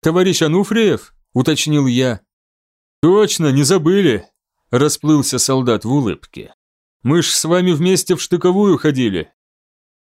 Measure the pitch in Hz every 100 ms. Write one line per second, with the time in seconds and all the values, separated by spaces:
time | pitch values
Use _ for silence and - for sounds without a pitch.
0 | 160 170 190 165 160 170 202 226 214 123
1 | - _ _ 123 127 151 151 147 135 123
2 | 127 110 _ _ _ _ _ _ _ _
3 | 160 202 214 - 156 135 143 190 151 196
4 | 180 107 - _ _ _ _ 123 147 -
5 | 147 151 127 131 - 131 123 110 110 143
6 | 117 71 - 65 53 _ _ _ _ _
7 | 117 165 160 - 160 180 180 156 175 185
8 | - 175 - 175 180 185 208 160 156 135
9 | 120 92 76 _ _ _ _ _ _ _